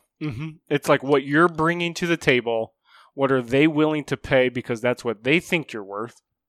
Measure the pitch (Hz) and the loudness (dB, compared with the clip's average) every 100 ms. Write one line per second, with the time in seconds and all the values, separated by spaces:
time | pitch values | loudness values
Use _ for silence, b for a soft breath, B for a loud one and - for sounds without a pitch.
0 | _ _ 151 113 160 156 _ 143 - 143 | _ _ -10 -8 -10 -14 _ -4 2 0
1 | 131 143 139 147 175 160 160 175 170 165 | 4 0 2 2 2 2 -2 0 -4 -4
2 | 175 165 - 127 117 113 110 _ b b | -2 0 2 2 0 -2 -4 _ b b
3 | b - 135 131 117 135 156 151 156 156 | b -2 0 2 2 2 4 4 0 0
4 | 135 131 - 135 127 123 - 117 123 123 | -4 -8 0 2 2 0 -6 -4 -2 -2
5 | 120 104 117 160 - 180 143 113 98 101 | -6 -4 -2 -2 0 -4 -4 -12 -10 -10
6 | 117 - _ _ | -10 -12 _ _